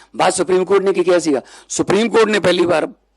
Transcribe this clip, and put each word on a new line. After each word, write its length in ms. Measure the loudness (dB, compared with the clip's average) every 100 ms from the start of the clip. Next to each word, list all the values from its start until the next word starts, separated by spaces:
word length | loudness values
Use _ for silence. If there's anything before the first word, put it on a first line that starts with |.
| _ -2
ਬਸ 220 | 0 0
ਸੁਪਰੀਮ 280 | -2 -2 0
ਕੋਰਟ 180 | 0
ਨੇ 100 | 0
ਕੀ 100 | 0
ਕਿਹਾ 160 | 0 0
ਸੀਗਾ? 220 | 0 -4 -6 -18 -8
ਸੁਪਰੀਮ 400 | -6 -2 0 0
ਕੋਰਟ 180 | 2 2
ਨੇ 120 | 2
ਪਹਿਲੀ 260 | 0 0 0
ਵਾਰ 220 | 0 -4 -10 _